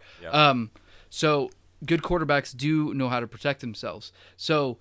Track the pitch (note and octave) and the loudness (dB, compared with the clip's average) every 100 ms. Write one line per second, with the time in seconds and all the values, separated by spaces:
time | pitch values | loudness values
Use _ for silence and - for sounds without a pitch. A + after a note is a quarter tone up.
0 | - - E2+ D3 D3+ B2+ A2+ - - - | -20 -18 -2 4 4 4 -2 -10 -20 -20
1 | - - D#3 D3 C3 - _ - C#3 E3 | -14 -2 2 2 -2 -8 _ -10 -2 0
2 | - F3 D3+ C#3+ C3+ A#2+ C#3+ D#3 D3+ B2+ | 0 0 2 0 0 -2 0 2 2 0
3 | B2+ B2 A#2 - D3 C#3 B2 G#2+ A#2 F2+ | -2 -2 -4 -4 -2 -2 -6 -8 -8 -10
4 | - - - - - D#3 C#3 A#2 | -14 -20 -20 -8 0 0 0 -4